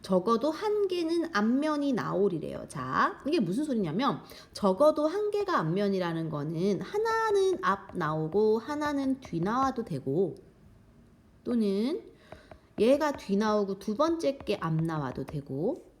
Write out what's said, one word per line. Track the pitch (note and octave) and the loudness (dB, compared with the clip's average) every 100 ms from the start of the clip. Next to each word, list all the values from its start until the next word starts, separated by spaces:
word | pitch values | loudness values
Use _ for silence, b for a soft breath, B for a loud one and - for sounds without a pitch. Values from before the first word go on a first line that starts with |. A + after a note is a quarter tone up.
적어도 | - F#3 F#3 A3+ C#4+ | 2 2 4 2 2
한 | D#4 G#4 G#4 G4+ | 0 -2 0 0
개는 | F4+ D#4+ E4+ D#4+ | 0 0 -2 -2
앞면이 | G3+ G#3+ B3+ D4+ D4 C#4+ | 0 2 2 0 0 0
나오리래요. | A#3+ D#3 E3+ G3+ E3+ C#3 C3+ - | 0 -2 0 0 0 -6 -8 -10
자, | D3+ B2+ D#3+ C4+ G4 C4 | -8 -4 0 0 0 -2
이게 | E4 | 0
무슨 | E3+ G3+ | 0 0
소리냐면 | D4+ A#3 F3 D#3+ C4+ D#3 B B B | 0 0 0 0 0 -2 B B B
적어도 | - G3+ F#3+ D4+ D4+ D4+ | -2 0 6 4 6 0
한 | F#4+ G#4 | 0 -2
개가 | G4+ F#4+ D#4+ | -2 0 0
앞면이라는 | D#3+ F#3 G3+ F#3+ F3 E3 D#3+ | 2 0 0 0 -2 -2 -4
거는 | D3+ C#3+ D#3+ F#3+ F3+ | -4 -4 0 0 0
하나는 | F3 G#4 A4+ A4+ A4 G4+ F#4+ F4 | -2 -2 0 2 2 2 2 2
앞 | F#3 G3 - F#3 | 0 -2 -4 -4
나오고 | D#3 D#3 D#3 G3 G#3+ A3 | -2 0 0 2 4 2
하나는 | A3+ D4 D4 C#4+ C4+ C4 | 0 -4 -2 -2 -2 -2
뒤 | - E3 | -4 -2
나와도 | F3+ A#3+ C4+ B3 | 0 2 0 0
되고 | A3+ C#3 C3+ C#3+ F#3 - - - - - - - - - - - | -4 -6 -2 0 0 -2 -18 -20 -20 -20 -20 -20 -20 -20 -20 -14
또는 | - A#3+ G#3 G3 A#3 F#4 - B B B B B B - | -2 0 2 2 0 -2 -8 B B B B B B 2
얘가 | G#3+ C#4 D4+ | 4 6 4
뒤 | - - G3 | -2 -2 0
나오고 | A3 G#3+ G3 G3 | 2 2 0 -4
두 | - | -4
번째 | G#3 D#4 E4 C#4 C#4 | 0 2 2 0 -2
게 | - G#3 | -4 -4
앞 | E3+ D#3+ | 0 0
나와도 | E3 D#3 C3+ - C3+ | 0 -2 -4 -6 -8
되고 | D3+ - C3+ F#3 E4+ - - | -8 -8 -4 -2 -4 -10 -20